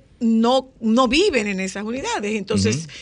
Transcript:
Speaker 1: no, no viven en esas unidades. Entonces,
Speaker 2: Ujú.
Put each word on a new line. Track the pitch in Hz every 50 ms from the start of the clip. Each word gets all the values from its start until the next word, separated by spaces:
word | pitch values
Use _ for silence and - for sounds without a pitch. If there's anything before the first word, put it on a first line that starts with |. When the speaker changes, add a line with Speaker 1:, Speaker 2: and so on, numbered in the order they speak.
| _ _ - -
Speaker 1:
no, | 240 226 226 226 226 240 262 269 262 - - -
no | - 220 220 254 262 226
viven | 262 320 403 415 302 240 208 208
en | 196 190
esas | 190 185 - 196 208
unidades. | 220 240 269 - 480 466 370 208 202 220
Entonces, | 214 190 - 214 202 190 214 - 151
Speaker 2:
Ujú. | 165 151 - -